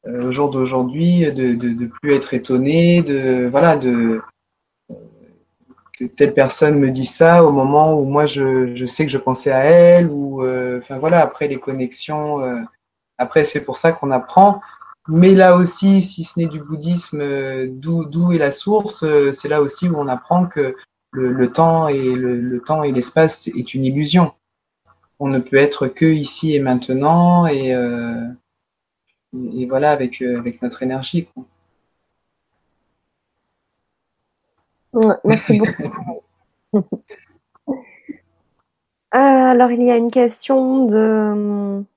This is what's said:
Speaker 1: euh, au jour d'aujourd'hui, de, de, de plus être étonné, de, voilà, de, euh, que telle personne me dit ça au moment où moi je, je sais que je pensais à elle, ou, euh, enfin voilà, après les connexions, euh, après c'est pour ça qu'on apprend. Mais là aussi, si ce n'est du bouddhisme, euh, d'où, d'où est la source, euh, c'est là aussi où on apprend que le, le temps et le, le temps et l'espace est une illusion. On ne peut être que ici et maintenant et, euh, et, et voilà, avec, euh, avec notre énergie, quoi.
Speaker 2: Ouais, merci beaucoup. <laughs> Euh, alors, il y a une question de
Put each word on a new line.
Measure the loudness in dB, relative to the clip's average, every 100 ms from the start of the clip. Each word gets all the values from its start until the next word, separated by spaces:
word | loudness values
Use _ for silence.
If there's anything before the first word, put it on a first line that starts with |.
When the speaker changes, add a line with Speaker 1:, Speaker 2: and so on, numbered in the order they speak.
| -10
Speaker 1:
euh, | -8 -6
au |
jour | -2 -2
d'aujourd'hui, | -2 -2 -2 -4 -2 0 2
de, | 0 0 -2 -2
de, | -4
de | -6 -8
plus | -8 0
être | 0 0 -8
étonné, | -2 -2 2 2 4 2
de, | 2 -2 0 0 0
voilà, | 2 2 2
de, | 0 0 0 -2 -8 _ _ _ _ _ _
euh, | -20 -20 _ _ _ _ _ _ _ _ -12
que | -12
telle | 0 0 2
personne | 0 2 2 2
me | 0
dit | -2 -6
ça | 2 4 6
au | 6
moment | 4 2 2 2 2
où | 0
moi | 0 0
je, | 0 -2 0 -2 -4
je | -10
sais | -4 -4
que |
je | -2
pensais | -4 -4 0
à | 2
elle, | 6 8 8 8 4
ou, | -2 -6 -4
euh, | -4 -4 -6 -8
enfin | -10 -6
voilà, | 0 2
après | 2 0 -6
les | -6
connexions, | -8 -6 -8 -8 -10 -6 -4 -4
euh, | -6 -8 -10 _ _ _ _ -8
après | -2 0
c'est | 0 -4 -8
pour | -2
ça | -2
qu'on | -2 -2
apprend. | -2 0 4 4 4 -8 -20 -20 -20 -2
Mais | 4 6
là | 8 8 6
aussi, | 2 0 2 2
si | 2 -8
ce | -10 -6
n'est | -6
du | -8
bouddhisme, | -10 -8 -4 -6 -6 -8
euh, | -6 -6 -6 -6 -8
d'où, | -8 -6 -4 -4
d'où | -2 0
est | 0
la | -2
source, | -2 -2 -2 -2 -6
euh, | 0 2 2
c'est | -2 -4
là | 0
aussi | 0 -2 -4
où | -2
on | -4
apprend | -6 -2 0 0
que | -2 -4 -6 _ _ _
le, | -6 -4
le | 0 -2
temps | 2 2 2 0
et | -2 -2
le, | -2 -4 -4
le | -4 -8
temps | -4 -4
et | -2
l'espace | -4 -2 0 0 0 -10
est | -10 -8
une | -4
illusion. | -4 -2 0 2 2 _ _ _ _ _ _ _ _ _
On | -4
ne | -4
peut | 0 2
être | 2 0 -6
que | 0 0
ici | 0 -4 -6 -2 -2
et |
maintenant | 0 -2 -2 -2 2 2 4 4 2
et, | 0 -2
euh, | -2 -2 -4 -8 -8 -10 -14 _ _ _ _ _ _ _ _ _
et, | -12 -10 -8
et | -4
voilà, | -2 0
avec, | 0 -2 -6
euh, | -6 -4
avec | -6 -8
notre | -10 -6
énergie, | -6 -6 -6 -6 -6
quoi. | -16 -20 _ _ _ _ _ _ _ _ _ _ _ _ _ _ _ _ _ _ _ _ _ _ _ _ _ _ _ _ _ _ _ _ _ _
Speaker 2:
Ouais, | 0 2 2
merci | 2 0 2 0
beaucoup. | 0 -4 -12 -12 -14 -14 _ _ _ _ _
<laughs> | -4 -4 -12 _ -20 _ _ _ _ -12 -12 -12 _ -20 -20 _ _ _ _ _ _ _ _ _ 2
Euh, |
alors, | 4 4 4 4 4
il | 2
y | 2
a | 2
une | 0
question | 0 0 -2 -2 0 2 0 2
de | 2 2 0 0 -2 -4 -4 -4 -8 -10